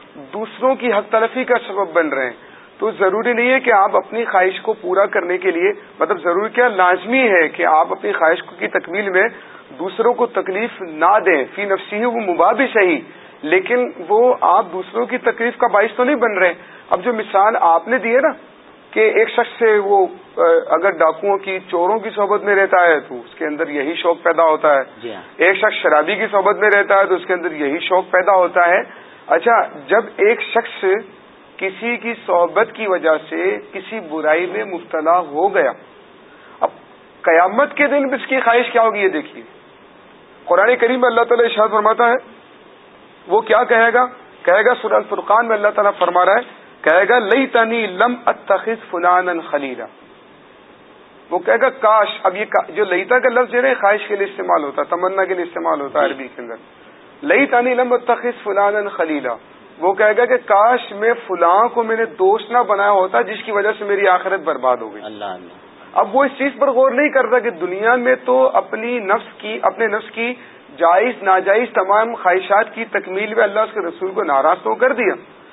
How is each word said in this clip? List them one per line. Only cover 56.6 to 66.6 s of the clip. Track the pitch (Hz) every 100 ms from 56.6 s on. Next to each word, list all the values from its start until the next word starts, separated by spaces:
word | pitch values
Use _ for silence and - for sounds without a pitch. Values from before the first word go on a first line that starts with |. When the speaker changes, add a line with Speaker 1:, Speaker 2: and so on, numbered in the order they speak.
| - - - - - -
Speaker 1:
"لیتنی | 147 214 277 240 247
لم | 247 247
اتخذ | 240 247 233 240 233
فلانا | 208 196 202 208 202
خلیلا۔" | 185 160 147 127 117 - - - -
وہ | 170
کہے | 196 214 214
گا |
کہ | 240 247 240
کاش | 202 226 247 -
میں | 202 220 233 -
فلاں | 180 170 190 233
کو | 233
میں | 220 226
نے |
دوست | 226 - 190 214 214
نہ | 240
بنایا | 233 196 202
ہوتا | 202 185 226
جس | 202 214
کی | 226
وجہ | 202 208 214
سے |
میری | 202 202 196
آخرت | 180 185 190
برباد | 156 135 127 120
ہو | 113
گئی۔ | 101
Speaker 2:
اللہ | 107 104
اللہ۔ | 101 92 87 - - - -
Speaker 1:
اب | - 294 262
وہ |
اس | 277 269
چیز | 269
پر | 262